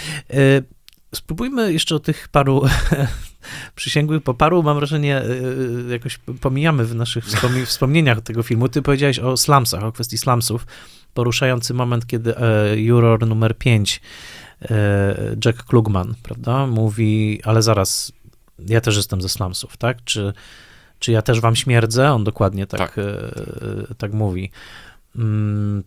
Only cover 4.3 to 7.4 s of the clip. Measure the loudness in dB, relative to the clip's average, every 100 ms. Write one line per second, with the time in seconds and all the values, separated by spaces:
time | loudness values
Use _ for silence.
4.3 | 2 4 4 2 2 0 0 0 0 -2
5.3 | -4 -4 -4 -4 -4 -6 -6 -8 -10 -12
6.3 | -4 -2 0 2 2 0 0 -2 -4 -4
7.3 | 0